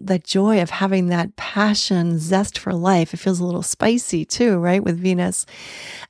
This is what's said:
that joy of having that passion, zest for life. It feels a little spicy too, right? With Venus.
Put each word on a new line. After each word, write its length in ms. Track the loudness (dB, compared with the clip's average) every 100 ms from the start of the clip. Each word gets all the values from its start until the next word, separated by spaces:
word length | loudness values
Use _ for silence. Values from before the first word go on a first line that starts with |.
| -2
that 180 | -2 0
joy 360 | 0 4 2
of 100 | 0
having 360 | 0 0 2 2
that 300 | 0 -2 -6
passion, 840 | -8 0 0 0 0 0 2 0
zest 400 | 0 0 0 -4
for 140 | -4
life. 400 | 0 2 2 2
It 40 | -2
feels 220 | -2 0
a 60 | -2
little 180 | -4
spicy 600 | -4 0 2 2 0 -4 -4
too, 320 | 0 2 4
right? 260 | 2 2
With 160 | 0 0
Venus. 460 | 0 0 0 -2 -8 -14 -18 -16 -16 -16 -14